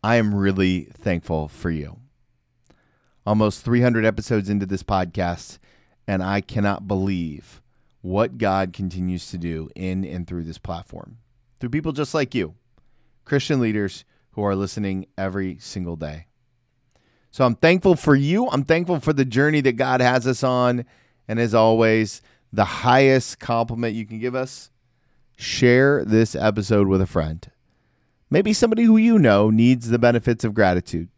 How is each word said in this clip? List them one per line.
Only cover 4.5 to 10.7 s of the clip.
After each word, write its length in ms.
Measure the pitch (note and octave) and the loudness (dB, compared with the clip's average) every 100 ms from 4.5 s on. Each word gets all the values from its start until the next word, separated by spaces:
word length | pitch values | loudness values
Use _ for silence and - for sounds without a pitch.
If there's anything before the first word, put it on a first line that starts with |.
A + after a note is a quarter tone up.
| G2+ F#2+ | -2 -2
this 160 | F#2+ | -6
podcast, 760 | - G2 F2+ F2+ F2 F2 - - _ _ _ _ - | -2 -2 -2 -4 -4 -4 -12 -20 _ _ _ _ -6
and 160 | F#2+ | -4
I 180 | F#2 G2+ | -2 -2
cannot 460 | - A2 G2+ G2 G2 | -2 -2 -2 -4 -4
believe 760 | G2 G2 F#2 E2 D2 - - _ _ _ _ | -2 -2 -2 -6 -10 -18 -20 _ _ _ _
what 360 | F2+ F#2+ A#2 B2 | -6 -2 -2 -2
God 340 | G#2+ F#2+ F#2+ | -2 0 -2
continues 580 | - F#2+ F#2 F2+ F2+ - | -6 -8 -6 -6 -6 -8
to 80 | F2+ | -8
do 300 | E2+ D#2+ D#2+ | -6 -8 -10
in 300 | - F#2 F#2 | -10 -6 -6
and 220 | F2+ F2+ E2+ | -6 -10 -8
through 180 | F2 | -10
this 140 | E2 E2 | -10 -12
platform, 580 | - | -12